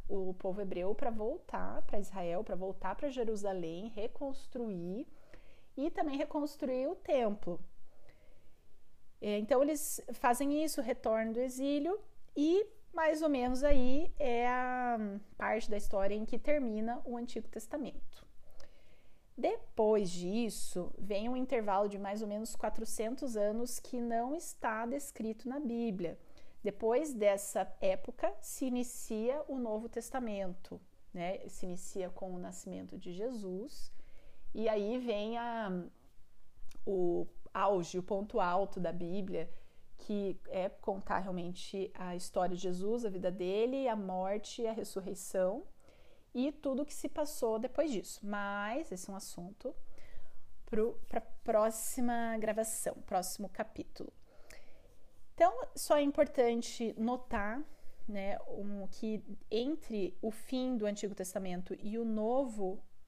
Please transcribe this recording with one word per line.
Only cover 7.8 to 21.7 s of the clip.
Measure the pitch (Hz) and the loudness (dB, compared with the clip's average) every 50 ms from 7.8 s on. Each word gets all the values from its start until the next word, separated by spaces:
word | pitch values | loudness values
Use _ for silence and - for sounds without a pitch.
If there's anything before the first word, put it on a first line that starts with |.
| - - - - - - - - - - - - - - - - - - - - - - - - - - - - | -8 -8 -8 -10 -12 -12 -12 -16 -16 -16 -16 -14 -14 -14 -16 -16 -14 -14 -14 -12 -12 -14 -14 -14 -14 -14 -12 -8
É, | - 208 208 214 | -4 -2 -2 -2
então | 220 - 247 254 | 2 4 4 6
eles | 285 294 311 285 - - - - - - 240 | 6 4 2 0 -2 -4 -6 -6 -6 -8 -6
fazem | - - 240 240 - 285 285 294 302 320 | 2 4 4 4 4 2 2 2 2 2
isso, | 302 - 294 | 0 0 -2
retornam | 220 240 247 - - 233 220 220 220 226 220 | -2 -2 -2 -2 0 0 2 2 0 0 0
do | 233 | -2
exílio | 254 254 254 254 269 277 285 294 285 339 392 427 - - - - - - - | -2 -2 -2 -2 0 0 2 2 2 0 -2 -2 -4 -10 -12 -12 -12 -6 -2
e | 294 294 320 349 403 427 - - - - - - | 2 4 4 4 4 2 0 -4 -12 -16 -8 -2
mais | 339 320 302 311 311 | 2 2 4 4 4
ou | 320 302 | 2 2
menos | 285 247 247 254 254 254 277 | 2 2 2 2 2 4 8
aí | 294 - 254 247 247 262 302 339 359 - - | 12 12 12 12 12 12 12 12 8 6 6
é | - 247 240 233 240 247 | 4 4 4 4 4 4
a | 247 254 254 254 254 254 247 240 240 220 214 202 196 208 - - - - | 4 2 2 0 0 0 2 2 2 0 0 -2 -4 -6 -8 -10 -8 -4
parte | 202 208 214 226 220 - | -2 0 0 2 2 4
da | 208 | 4
história | 208 - - - 196 196 202 202 | 4 4 4 4 6 6 6 6
em | 214 220 | 4 2
que | - 240 220 | 2 2 4
termina | - 196 196 - 262 226 214 214 220 233 240 - - | 6 6 6 6 6 2 0 0 0 0 0 -2 -2
o | 247 240 240 | -2 -2 -4
Antigo | 240 247 - - - - | -4 -4 -4 -4 -4 -4
Testamento. | - 220 - - - 311 254 175 - - - - - - - - - - - - - - - - - - - - - - - - - - - - - - | -6 -6 -8 -6 -6 -6 -4 -4 -2 0 0 0 -2 -4 -12 -14 -12 -12 -10 -8 -4 -4 -4 -4 -6 -12 -14 -14 -16 -14 -14 -16 -16 -16 -18 -14 -6 -2
Depois | 269 349 453 453 - - - - 214 214 214 214 202 175 | 0 0 0 -2 -4 -4 0 2 4 6 6 4 2 2
disso, | 180 180 175 180 208 233 240 208 - - - - - 180 170 156 - - | 0 -2 -2 0 0 0 0 0 0 0 0 0 0 0 0 -2 0 0
vem | 208 196 208 196 220 240 | 0 0 0 0 0 0
um | 254 | 0
intervalo | 254 262 - 269 233 208 202 | 0 0 0 0 0 2 2